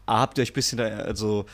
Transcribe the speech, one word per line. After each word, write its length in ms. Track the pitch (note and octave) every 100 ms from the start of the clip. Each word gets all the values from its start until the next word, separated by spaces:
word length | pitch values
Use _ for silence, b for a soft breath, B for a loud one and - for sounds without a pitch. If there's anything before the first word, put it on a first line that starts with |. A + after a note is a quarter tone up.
| -
"Ah, 120 | A2
habt 180 | C3 -
ihr 40 |
euch 80 | B2
ein 40 |
bisschen 240 | - B2 A#2
da, 60 | A2+
also, 600 | G#2 - G#2 G#2+ G#2 G2+